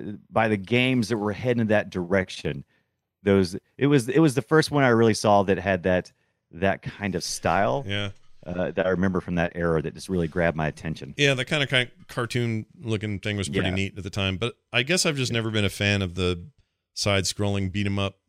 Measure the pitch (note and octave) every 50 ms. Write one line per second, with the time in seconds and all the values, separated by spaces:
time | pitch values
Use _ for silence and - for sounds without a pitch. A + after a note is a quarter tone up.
0 | B1 G2 G#2 - - _ - A2+ A2+ A2 G#2+ G2 F#2 F2+ A#2+ B2 B2+ C3 C3 B2
1 | G#2+ F#2+ A#2 G#2 G#2 G#2 G2 F#2 A2+ B2+ B2 A#2 A2+ G#2 G#2+ G#2 E2+ F#2+ - F#2+
2 | F2 E2+ G2 F#2+ F#2 - - - - E2 C#2 C#2+ - _ _ _ _ _ _ _
3 | _ _ _ _ F#2+ G#2 G2 G2 F#2 E2+ G2 F#2+ - _ _ - B2+ C#3+ D3 C3+
4 | A2+ B2+ - D3+ E3 D3 A#2 - - - D#3+ D3 - - C#3+ D3 C3+ B2 A#2 A2+
5 | A#2 A2+ G#2 - - G#2+ G2+ G2+ F#2+ F#2+ F#2+ F2 F2+ G2+ F#2+ F2 D#2+ F#2+ F2+ F2+
6 | - - _ _ _ _ _ _ _ _ - E2+ F#2 G2 F2 - - A#2+ - -
7 | G#2 G2+ F2+ E2 - - - - - F2+ E2 F#2+ G#2 A#2+ C3 C#3+ C3 G2 G2+ G#2
8 | G#2 G2 - - - - - - - - F2+ F2+ F2 C#2+ E2 G2 E2+ F#2 F#2 F2
9 | F#2+ F#2+ F2+ F2 - F#2 F2 E2+ E2+ E2+ - E2+ E2+ E2+ E2 D#2 D2+ D#2+ - D#2+
10 | - - F#2+ F2 E2+ D#2 - F2+ E2+ E2+ D2 D#2+ E2 D2 - - - D3 - -
11 | - C2+ - - D3 C#3 C3+ B2 B2+ - E3 D3 C#3 B2 C3+ B2+ B2 - - -
12 | - - - C3+ A#2+ A2+ - B2+ A#2+ A#2 A2+ A2 G#2+ - _ - - A2+ A2 G2
13 | G#2+ G#2+ G2+ F#2 - G#2+ G2+ G2+ F#2 C#2+ D#2+ F#2+ F#2 F#2 F#2 G2 G2 F#2+ - G2+
14 | F2+ F#2+ - G2+ G2 F#2+ F#2 F2 A2+ A#2+ - _ _ _ - A#2+ B2+ C3+ F3+ F3+
15 | - E3+ D3 C3+ B2+ A2 A#2+ A#2 A2 A2+ G#2+ G#2+ G2+ F#2 - - G2+ G2+ G#2 G2
16 | F#2+ F2 E2+ F#2+ F#2 F2+ F2+ F2 F2+ - - _ _ _ _ _ _ _ _ -
17 | - G#2 G2+ G2 F2 - - - G#2 G2+ G2+ G2 G2 F#2 F2+ G#2 G2+ G2+ G2 G2
18 | G2 G2 - _ _